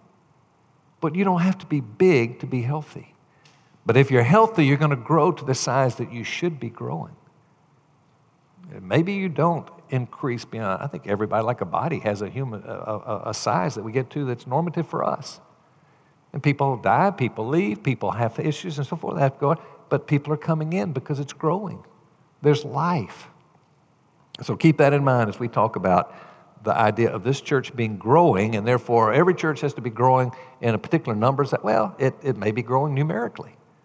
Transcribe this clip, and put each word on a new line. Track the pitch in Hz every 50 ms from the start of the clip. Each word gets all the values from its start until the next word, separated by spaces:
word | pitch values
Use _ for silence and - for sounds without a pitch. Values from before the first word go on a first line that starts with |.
| _ _ _ _ _ _ _ _ _ _ _ _ _ _ _ _ _ _ _ _
But | - 160 151
you | 185 202
don't | 196 185 175
have | 170 190 190 190
to | -
be | - 156 147
big | 123 107 110 - 185 185 170 127 117 117 123 -
to | -
be | 127 127 127
healthy. | 117 120 147 156 147 - - - - - _ _ _ _ _ _ _ _ _ _ _ _ _ _ _
But | - 113
if | 127 139 -
you're | 131 123
healthy, | 117 120 165 220 220 220 220 - 151
you're | 135 139
gonna | 135 156 151 143
grow | 120 117 120 156 165 165 180
to | 165 - 135
the | 131 127
size | - - 139 123 135 135 127 110
that | - 120 -
you | 117 120
should | 107 - - - 165 175 160 131
be | 123 117
growing. | - - 120 123 143 165 - - - _ _ _ _ _ _ _ _ _ _ _ _ _ _ _ _ _ _ _ _ _ _ _ _ _ _ _ _ _ 180 180 98 98
Maybe | 95 90 101 143 170 185 202
you | 196 190 185
don't | 147 151 147 170 175 180 180 - - - - -
increase | 143 127 123 - - - - 139 120 113 -
beyond, | - - 113 113 98 95 87
I | -
think | 143 - 151 -
everybody, | - 101 98 110 - 101 107 113
like | 113 123 -
a | 98
body, | 85 - - 120 165 160 98
has | - 110 104 98
a | 104 92
human, | 87 123 139 127 110 98 -
a, | -
a, | 110 - - 110 107 101 - - 107 90 -
a | - 107
size | - - 107 120 170 185 160 -
that | 113
we | 101 113
get | 110 131 127 -
to | - 147 143
that's | 127 120 117 -
normative | 131 123 151 170 175 151 170 156 -
for | - - -
us. | - - - 143 - - - - _ _ _ _ _ _ _ _ _ _ _ _ _ _ _ _ _
And | - 147
people | - 147 139 - 143 139 131 110
die, | 95 95 107 135 175 202
people | 190 - 131 104 - - 110
leave, | 120 143 170 196 208 214 -
people | - 139 127 110 107 95
have | 87 110 120 113 - -
issues | - 156 143 - - 185 151 139
and | 139
so | - 180
forth, | 160 - - -
they | 165
have | 143 135 -
to | -
go | 143 139
on. | 165 160 - - - - - _
But | 143 143 143
people | - 156 139 143 147
are | 151 147
coming | - 160 160 156 156 156
in | 175 190 208 185
because | 139 127 - - 151 135
it's | 143 131 -
growing. | - - 160 160 196 214 180 120 95 - - _ _ _ _ _ _ _ _ _ _
There's | - 147 147 147 -
life. | 139 120 143 160 175 180 147 98 - - - - - _ _ _ _ _ _ _ _ _ _ _ _ _ _ _ _ _ _ _ _ _ -
So | - - 113
keep | - - 165 151 -
that | 151 139 143
in | 143 139
mind | 139 127 120 113 104
as | 95 -
we | 120 113
talk | - - 104 110 -
about | 101 90 95 90 92 78 - - - - - - - - _ _ - -
the | 107 -
idea | - 113 107 107 110 117 110
of | - 110
this | 90 123 139 139
church | - - 151 135 120 - -
being | 120 117 110 107 92
growing, | 87 110 135 165 175 160 110 92 104 110 117
and | 104 101
therefore | 117 123 123 - - 120 117 113 107
every | 113 143 180 185 175
church | - - 160 143 -
has | - 143 -
to | -
be | 113 127
growing | 110 107 123 131 131 127 127 120 - - - - - _
in | - 117 110
a | 104
particular | - - - 160 - 131 110
number. | 104 110 127 139 135 143 135 - -
Well, | - 208 220 226 220 196 - -
it, | 135 131 - -
it | - 139 123 101
may | 101 107
be | 107 120
growing | 117 113 127 135 147 151 139
numerically. | 135 147 156 - 220 240 - - - - - - _ _ _ _ _